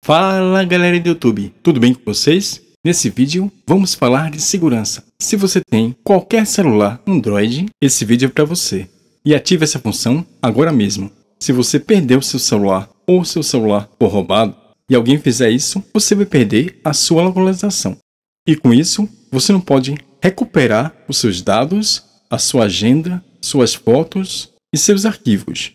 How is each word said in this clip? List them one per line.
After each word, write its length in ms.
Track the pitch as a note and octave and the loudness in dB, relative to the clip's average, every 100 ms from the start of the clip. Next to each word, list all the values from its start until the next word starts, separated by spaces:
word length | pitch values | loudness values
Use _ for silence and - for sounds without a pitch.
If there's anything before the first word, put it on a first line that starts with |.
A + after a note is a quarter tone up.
| - | 0
Fala, 600 | D#3 F#3+ F#3+ F#3 F#3 F#3 | 0 2 0 0 0 0
galera 340 | F3+ F3 F3 | 0 2 0
do 80 | E3+ | 0
YouTube, 460 | E3+ B2 G#2 G2+ _ | 0 0 -2 -6 _
tudo 160 | - C#3+ | 0 4
bem 140 | A#2+ | 4
com 100 | B2 | 2
vocês? 580 | - G2+ - E3+ G3 - _ _ | -4 -2 0 0 -2 -12 _ _
Nesse 260 | D#3+ E3+ A#2+ | -2 -2 -2
vídeo, 400 | G2+ C3 E3+ G3 _ - | 0 -2 0 -4 _ 0
vamos 300 | F3 F#3+ - | 0 2 0
falar 340 | B2 B2+ D#3 | 2 2 0
de 120 | D3+ | -6
segurança. 600 | - G3 D#3+ A#2+ G2+ - - _ | -4 0 0 0 -4 -10 -14 _
Se 200 | - G#3+ | -4 -2
você 240 | G3 F#3 | 0 -2
tem 340 | - A3 A3+ - | 0 0 0 -4
qualquer 420 | - F#3+ - A#3 G#3+ | 0 0 2 -2 0
celular 560 | - F3 G#2+ G2+ A#2+ - | 0 2 4 2 -2 -2
Android, 600 | F#3 A2+ G#2 G#2+ B2+ G3 _ | -2 0 0 0 -2 -6 _
esse 220 | C#3+ - | -2 0
vídeo 220 | G#2 A#2+ C3 | 0 0 0
é 40 | |
pra 140 | B2+ | 0
você. 460 | D3+ F3 - G2 F#2 _ _ _ | -2 -2 -6 -6 -10 _ _ _
E 100 | C#3+ | 0
ative 300 | D3 - F3+ | 0 2 0
essa 160 | D#3 C3+ | 0 -2
função 460 | A2+ - A#2 C3+ F3 _ | -6 -4 -2 -2 -4 _
agora 320 | B2 A2+ D#3+ | -4 0 2
mesmo. 360 | D3 G2+ G2+ G2 _ _ _ | 2 0 -2 -10 _ _ _
Se 140 | - | -2
você 260 | B2+ B2 D3 | 0 0 -2
perdeu 420 | - G#3 C#3 B2+ | 2 2 4 0
seu 160 | C3 C3+ | 0 -6
celular 520 | - A2 G2+ F#2+ G2+ _ - | -2 0 2 0 -4 _ 0
ou 160 | F2+ | 0
seu 180 | F2 - | 0 -4
celular 480 | - C3 A2 G#2 G2+ _ | -2 0 0 0 -4 _
for 100 | A2 | 0
roubado 460 | G2+ E2+ G2 A2 - _ _ _ | 0 0 0 0 -4 _ _ _
e 60 | B2+ | 2
alguém 220 | A#2 D3 | 4 2
fizer 320 | D3 A#2 A#2+ | 2 0 2
isso, 320 | A#2+ - G3 - | 2 -2 -6 -4
você 200 | A3 - | -2 0
vai 120 | G3+ G3 | 0 2
perder 560 | D3 G#2+ G#2+ D#3+ - | 2 2 2 -2 -4
a 80 | D#3 | -6
sua 320 | D3 - E3 | -4 0 2
localização. 720 | F3+ F#3 F#3 F#3+ G#3 F#3+ - F#2 _ _ _ _ - | 2 0 0 0 -4 -4 -6 -8 _ _ _ _ -2
E 120 | D3+ | 2
com 160 | B2+ | 4
isso, 340 | A#2 E3 - G#3 - _ | 4 2 -2 -6 -8 _
você 220 | C3 - | -4 0
não 80 | G3 | 0
pode 340 | F3+ C#3 C3 D3 - _ | 2 0 0 -8 -12 _
recuperar 720 | F3 F#3+ B3 - B2+ G#2+ D3 - - | -2 -2 -2 2 2 2 -2 -8 -8
os 80 | C#3 | -4
seus 260 | A#2+ F2+ | -2 -2
dados, 600 | F2+ G2+ C#3 G3 G#3+ - _ _ _ | 0 0 0 -2 -2 -4 _ _ _
a 80 | A#2 | -6
sua 280 | - - A2 | -2 0 0
agenda, 580 | F2+ G#2+ C#3 D#3+ F3+ - _ | 0 2 2 0 -8 -10 _
suas 340 | - C#3+ A#2+ | -6 0 0
fotos 760 | - - B2 D#3+ G3 F#3+ - - _ _ D3+ | 0 0 0 0 -6 -8 -10 -14 _ _ -2
e 20 | |
seus 280 | - C#3+ D3+ | 2 2 0
arquivos. 680 | G3+ - G2+ F2+ - - | -4 -2 -2 -2 -12 -12